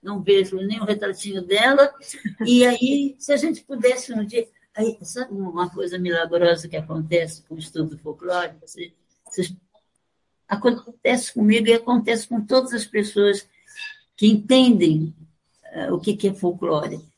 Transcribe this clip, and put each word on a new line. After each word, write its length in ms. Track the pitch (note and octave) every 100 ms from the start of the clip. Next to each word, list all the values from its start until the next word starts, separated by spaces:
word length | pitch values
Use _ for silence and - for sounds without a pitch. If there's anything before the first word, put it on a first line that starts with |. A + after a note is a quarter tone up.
não 200 | F#3 G3+
vejo 360 | F3 G3 F#3+ F#3+
nem 240 | G3 A3
o 20 | G#3
retratinho 560 | G#3 G3+ F#3+ G3+ F#3+
dela, 520 | F3+ G3+ A#3+ C#4 C#4 - - - - - A3+
e 200 | B3 B3
aí, 500 | A#3+ B3+ C#4+ C#4 -
se 140 | -
a 60 | C#4+
gente 260 | D#4 -
pudesse 500 | _ C4+ B3 B3+ -
um 120 | A3+ G#3
dia, 200 | A#3 A3+ _ _ -
aí, 220 | A3 A3
sabe 320 | - B3 B3+
uma 360 | G3+ F#3+ E3+ F3+
coisa 280 | - F3+ F3+
milagrosa 720 | F3+ E3 E3 E3+ F3 E3+ E3
que 80 | D#3
acontece 680 | D#3 D#3+ D#3+ E3+ E3 -
com 120 | _ D#3+
o 40 |
estudo 380 | - D#3+ D#3 -
folclórico? 600 | D3+ D3+ F3+ F3+ E3+ - -
Você, 240 | - E3 _ _ _ _
você, 300 | - F#3 F#3 _ _ _ _ _ _ _ _ _
acontece 840 | G#3 B3 A#3+ - - - B3 B3
comigo 340 | - G#3 A3+ A3
e 60 |
acontece 540 | A#3 A#3 A#3+ G#3+ A3+ -
com 140 | A#3 G#3
todas 280 | C4 C4
as 120 | A#3+ G#3+
pessoas 640 | G#3+ G#3 G3+ G3+ G3 - _ _ - - - _ _
que 120 | G#3
entendem, 840 | G#3+ - C4 B3+ G#3 E3+ D#3 D#3+ - - _ _ _ -
eh, 200 | - -
o 80 | F3
que 160 | E3 G#3
que 120 | G3
é 60 |
folclore. 680 | F#3+ F3+ F3 E3+ D3+ C#3+ C#3 -